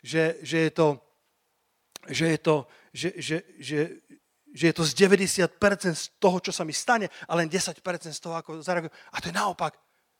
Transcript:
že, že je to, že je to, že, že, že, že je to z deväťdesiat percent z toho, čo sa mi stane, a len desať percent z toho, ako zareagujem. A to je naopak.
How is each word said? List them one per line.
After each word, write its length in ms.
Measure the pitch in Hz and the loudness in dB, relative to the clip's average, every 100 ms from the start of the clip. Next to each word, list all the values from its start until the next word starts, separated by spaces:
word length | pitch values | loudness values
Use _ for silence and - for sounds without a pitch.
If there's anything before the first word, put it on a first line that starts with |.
že, 400 | - 160 160 165 | -2 0 2 0
že 240 | 151 165 160 | -2 2 2
je 40 | |
to, 180 | 156 156 139 _ _ _ _ _ _ _ _ _ - - | 4 2 2 _ _ _ _ _ _ _ _ _ -20 -8
že 160 | 131 165 | -2 0
je 120 | 156 | 2
to, 180 | - 151 127 - _ | 4 2 0 -20 _
že, 140 | 120 160 175 | -6 -6 -6
že, 180 | 143 160 - - | -4 -4 -6 -16
že, 200 | 127 147 160 - _ - _ _ _ | -4 -2 -2 -4 _ -20 _ _ _
že 100 | 240 165 | 2 2
je 40 | |
to 120 | 156 160 | 4 0
z 60 | |
deväťdesiat 640 | 135 190 190 190 - 170 _ | 2 4 4 2 0 0 _
percent 400 | 202 196 185 160 | 0 2 -2 -4
z 80 | - _ | -8 _
toho, 160 | 190 180 | 2 2
čo 160 | - | -4
sa 80 | - | -6
mi 80 | 165 | -6
stane, 400 | 147 - 233 190 - - | -4 0 0 0 -8 -4
a 60 | |
len 160 | 165 165 | -2 0
desať 320 | 180 185 160 | -2 -4 -6
percent 320 | 190 175 165 | -8 -8 -8
z 80 | 151 | -12
toho, 160 | 170 165 | -8 -10
ako 240 | - 160 | -10 -12
zareagujem. 320 | 151 175 160 - - | -2 -2 -4 -14 -14
A 80 | - | -10
to 160 | 175 | -6
je 0 | |
naopak. 400 | 180 208 175 160 _ _ _ _ | -2 -2 -2 -4 _ _ _ _